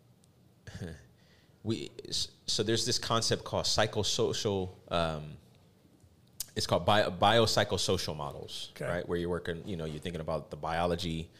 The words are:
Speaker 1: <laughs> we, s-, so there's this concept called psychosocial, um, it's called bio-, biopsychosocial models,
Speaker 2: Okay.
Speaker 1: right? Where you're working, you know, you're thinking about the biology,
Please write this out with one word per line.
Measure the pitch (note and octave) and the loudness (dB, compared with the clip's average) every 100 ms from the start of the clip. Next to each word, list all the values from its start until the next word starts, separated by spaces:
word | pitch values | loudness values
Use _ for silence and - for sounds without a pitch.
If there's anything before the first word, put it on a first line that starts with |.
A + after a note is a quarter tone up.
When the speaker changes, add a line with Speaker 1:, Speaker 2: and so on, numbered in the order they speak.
| _ _ - _ _ _ - - | _ _ -20 _ _ _ -18 -12
Speaker 1:
<laughs> | F#2 E2 - _ - - _ _ | -10 -12 -20 _ -20 -20 _ _
we, | G#2+ G#2+ C#2 - - | -4 -2 -4 -12 -6
s-, | - - - - | -4 -4 -8 -2
so | - | 0
there's | G#2+ A2+ | 2 2
this | B2+ A2+ | 2 0
concept | - A2+ - A2 | 2 2 2 0
called | - G2 | 0 -2
psychosocial, | - - A2 G#2+ G2 - A2 - G#2+ G2 F2+ - - | 2 2 2 2 0 2 0 0 0 0 -2 -8 -2
um, | F2 E2 D2+ D2+ C#2+ - - - _ - - - - _ - - | 0 0 -2 -8 -14 -20 -20 -20 _ -20 -20 -20 -20 _ -14 -8
it's | - - | -4 0
called | F#2+ | 2
bio-, | E2+ G#2 F#2+ | 6 4 4
biopsychosocial | F2+ G2+ A#2 A2+ - G2+ F#2 - F#2 - D2+ | 4 6 6 6 4 2 0 0 0 -2 -6
models, | C#2+ D2 - - - - | -6 -8 -12 -12 -12 -8
Speaker 2:
Okay. | - | -4
Speaker 1:
right? | F2 E2 | -4 -2
Where | F2 | -2
you're | F2 | 0
working, | E2+ F2 E2 | -2 -4 -6
you | D2+ F2 | -6 -6
know, | D#2+ | -4
you're | D2+ | -6
thinking | F2+ E2+ | -6 -6
about | D#2+ D#2+ - | -4 -4 -6
the | D#2 | -8
biology, | D#2 E2 F2 F2 F2+ E2 E2 | -2 0 2 0 -2 -4 -6